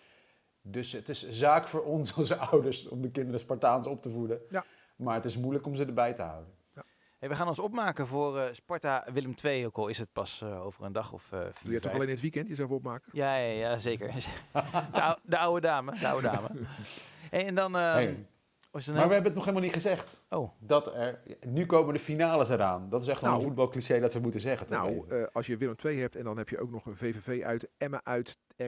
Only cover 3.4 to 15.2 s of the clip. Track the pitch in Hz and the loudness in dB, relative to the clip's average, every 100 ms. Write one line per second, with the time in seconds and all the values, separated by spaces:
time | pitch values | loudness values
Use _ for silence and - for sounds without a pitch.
3.4 | - 127 135 127 123 139 127 117 113 117 | -4 2 4 4 2 -6 -6 -4 -2 -4
4.4 | - 185 - - _ - 123 113 120 113 | -4 -6 -6 -12 _ -8 -2 -2 -2 -2
5.4 | 123 139 139 139 139 120 120 120 85 80 | -2 -2 -2 -2 -2 2 2 0 -6 -8
6.4 | 82 - _ - - _ _ _ 139 143 | -14 -20 _ -20 -20 _ _ _ -6 -2
7.4 | 175 156 208 233 208 156 131 135 143 139 | -2 -2 -4 -2 -2 -2 -2 0 0 0
8.4 | 131 120 - 170 147 135 - 131 131 123 | -4 -6 -8 -4 0 0 0 -4 -4 -2
9.4 | 147 135 120 110 104 113 110 - 101 - | 0 0 0 -2 -2 -2 -4 -4 -6 -6
10.4 | 110 95 95 - 101 101 107 - - 95 | -8 -8 -8 -10 -6 -6 -6 -10 -10 -6
11.4 | 87 - - 117 - 110 135 131 147 147 | -6 -8 -4 -4 -2 0 0 -2 -2 -4
12.4 | 180 143 135 135 127 120 - 143 139 135 | -4 -4 -2 -2 -4 -8 -8 -2 0 2
13.4 | 120 110 117 117 117 113 104 127 - - | 0 0 0 0 0 -2 -4 -6 -6 -10
14.4 | - 143 135 175 151 - 160 165 | -4 -2 0 -2 0 2 2 2